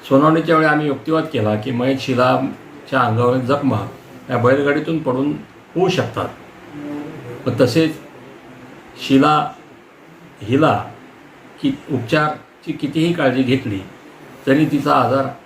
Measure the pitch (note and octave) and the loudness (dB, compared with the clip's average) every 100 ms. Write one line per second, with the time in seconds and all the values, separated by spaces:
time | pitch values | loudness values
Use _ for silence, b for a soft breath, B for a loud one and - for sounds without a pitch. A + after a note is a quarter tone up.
0 | - C3+ D3+ D#3+ D#3+ D#3+ D#3 D3+ D3+ C3 | 2 4 4 2 4 2 4 2 0 -4
1 | - D#3+ - B2+ G#2+ G#2+ C3+ A#2+ C3 C3+ | -2 -2 -2 -2 0 -2 -2 -2 0 0
2 | - B2 B2+ C3 C3+ - - - - - | -2 2 2 2 -2 -6 -16 -20 -4 0
3 | A#2+ A2+ B2 B2+ A#2+ C#3 C#3 G#2+ G2+ - | 0 2 2 2 0 0 2 0 -4 -14
4 | - - - B2 A#2+ C#3 C#3+ D3 D3+ D#3+ | -20 -20 -6 0 2 4 2 0 -2 -4
5 | - B2+ D3 D3+ - - - - F#3 C#3+ | -2 -2 -2 -4 -10 -20 -8 0 0 2
6 | G#2+ - F2+ - - - - D3 D3 D3 | -2 -4 -8 -10 -20 -20 -18 -14 -10 -10
7 | - - - - B2+ A2+ B2 E3 D#3+ - | -12 -14 -14 -8 -6 2 2 4 0 -2
8 | - - - - - - - - - - | -16 -20 -20 -20 -20 -20 -20 -20 -20 -14
9 | - C3+ D3 D3+ - - - - - - | 2 4 4 2 -2 -10 -20 -20 -20 -20
10 | - - - - A2 C3+ D#3 G#2 - - | -20 -20 -20 -18 -2 2 2 0 -4 -16
11 | - - - - - - C#3 C3+ - C3+ | -20 -20 -20 -20 -20 -4 -4 -4 -6 -6
12 | A2+ D#3 D3+ D3+ - - - D3+ C#3+ D#3+ | 0 0 0 -4 -14 -18 -10 -6 -4 0
13 | E3 E3+ C3+ B2+ A#2+ C3 A#2 F#2+ - - | 0 2 0 2 0 0 -2 -6 -8 -20
14 | - - - - - C#3 D3+ D3 C#3+ C#3 | -20 -20 -20 -10 0 2 2 0 2 2
15 | A#2 C3 B2 - | 2 0 -2 -8